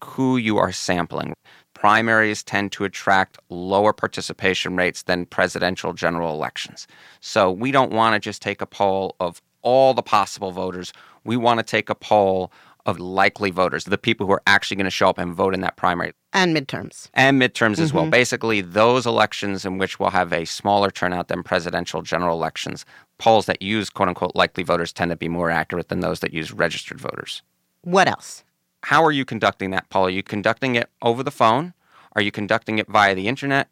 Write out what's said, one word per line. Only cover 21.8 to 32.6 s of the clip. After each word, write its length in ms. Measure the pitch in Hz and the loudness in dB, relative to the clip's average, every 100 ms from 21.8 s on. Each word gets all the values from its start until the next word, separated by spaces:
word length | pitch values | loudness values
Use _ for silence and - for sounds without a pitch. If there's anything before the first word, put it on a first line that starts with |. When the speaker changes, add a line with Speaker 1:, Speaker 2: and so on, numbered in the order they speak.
| 87 85 | -6 -8
Speaker 1:
general 340 | 80 82 87 82 | -4 -2 -2 -2
elections. 500 | 78 - - 73 - - _ - | -4 -6 -10 -10 -14 -20 _ 0
Polls 260 | 117 110 95 | 4 4 4
that 160 | - | -2
use 280 | 95 107 98 | -2 -2 -2
quote-unquote 460 | - 95 90 90 - | -2 -2 0 -2 2
likely 280 | 87 - | 0 0
voters 280 | 82 87 85 | -2 0 -2
tend 200 | - 87 | -4 -4
to 40 | 82 | -2
be 140 | 85 | -4
more 220 | 85 85 | -2 0
accurate 380 | 82 80 87 82 | 0 -2 -6 -6
than 100 | 92 | -4
those 200 | 87 85 | -4 -4
that 120 | - | -6
use 180 | 80 80 | -6 -8
registered 480 | 107 85 - - - | -2 -2 -2 -12 -12
voters. 420 | - - - - _ _ _ _ | -12 -12 -12 -14 _ _ _ _
Speaker 2:
What 240 | 175 185 160 | 0 2 2
else? 360 | - - - _ _ _ _ | 0 -8 -20 _ _ _ _
Speaker 1:
How 220 | - 147 160 | 0 4 4
are 60 | |
you 120 | 147 | 2
conducting 460 | 127 113 104 - 95 | -2 0 0 0 -4
that 200 | 92 - | -4 -2
poll? 180 | 98 92 | 2 2
Are 20 | |
you 140 | 95 | 0
conducting 520 | - 107 107 117 135 120 | -4 -2 -2 0 0 -2
it 140 | 120 - | -4 -4
over 200 | 117 117 | -2 0
the 80 | 135 | -2
phone? 420 | - 117 120 175 - _ _ - - | 2 4 4 -2 -12 _ _ -8 -2
Are 60 | |
you 100 | 104 | -2
conducting 480 | 110 101 110 | -2 -2 -2